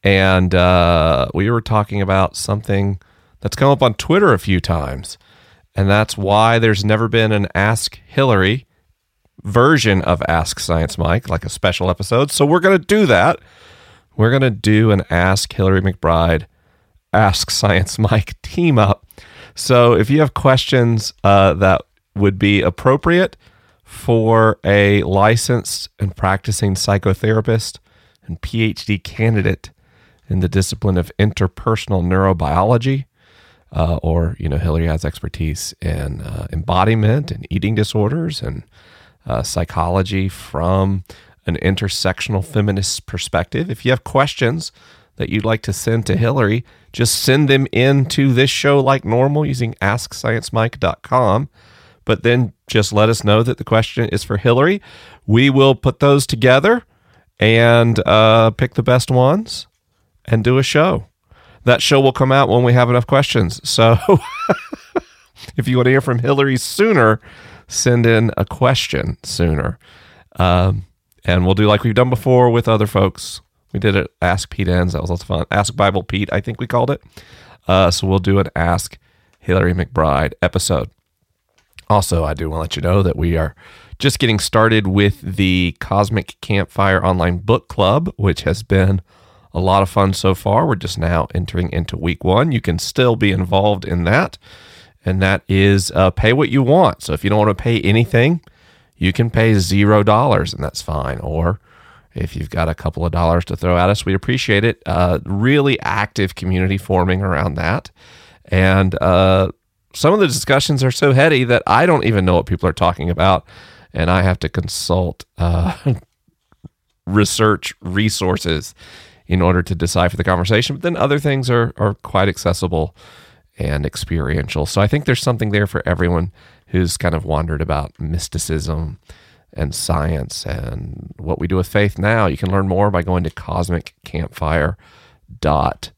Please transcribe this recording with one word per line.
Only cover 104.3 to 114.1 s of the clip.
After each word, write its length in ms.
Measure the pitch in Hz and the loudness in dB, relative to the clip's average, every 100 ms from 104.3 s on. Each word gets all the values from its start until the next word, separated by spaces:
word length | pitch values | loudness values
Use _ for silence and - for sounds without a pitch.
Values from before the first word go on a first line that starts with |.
| 127 - 101 | -4 0 0
it. 180 | 117 - - | 0 -4 -4
Uh, 320 | 87 90 85 | -2 0 -2
really 540 | - 98 120 143 139 127 | -4 -2 0 2 2 -2
active 540 | - 104 104 - 95 | -2 -2 -4 -4 -4
community 440 | - 90 92 92 98 | -4 -4 -2 0 -2
forming 420 | - 92 90 92 | -2 -2 0 -2
around 360 | 98 78 85 71 | -2 -2 -4 -4
that. 340 | 82 110 - _ - - - _ _ | -4 -4 -8 _ -20 -20 -20 _ _
And, 540 | 92 92 95 95 - | 2 2 4 2 0
uh, 500 | 90 90 95 95 95 - _ _ _ | 2 4 4 2 0 -6 _ _ _
some 180 | - 151 | -2 0
of 80 | 208 | 2
the 60 | 180 | 0
discussions 560 | 156 - 139 - 139 | -2 0 0 0 0
are 80 | 131 | 0
so 220 | - 143 | 2 2
heady 320 | 131 156 143 | 4 4 2
that 180 | 120 120 - | 2 0 2
I 200 | 107 175 | 2 4
don't 180 | 151 | 2
even 200 | - 107 92 | 2 0 2
know 80 | |
what 120 | 87 - | 2 0
people 220 | 90 90 | -2 -2
are 40 | |
talking 360 | - 87 85 82 | 0 -2 0 -4
about, 360 | 85 92 92 _ - - - _ | 0 2 2 _ -20 -20 -20 _
and 180 | - 82 | -4 0